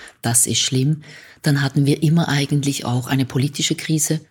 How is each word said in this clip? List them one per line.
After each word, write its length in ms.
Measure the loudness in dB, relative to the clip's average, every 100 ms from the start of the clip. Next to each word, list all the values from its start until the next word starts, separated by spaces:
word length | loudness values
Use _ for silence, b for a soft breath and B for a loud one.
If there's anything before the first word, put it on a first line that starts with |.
| B B
Das 240 | -2 0 0
ist 140 | 0
schlimm. 420 | 0 0 0 -2 B B B B
Dann 180 | 0 0
hatten 240 | 2 2
wir 180 | 2 2
immer 260 | 2 2 2
eigentlich 580 | 0 0 0 0 -2 -2
auch 200 | -2 0
eine 200 | -2 0
politische 480 | 0 -2 -2 -4
Krise, 460 | -4 -2 -2 0 -4 B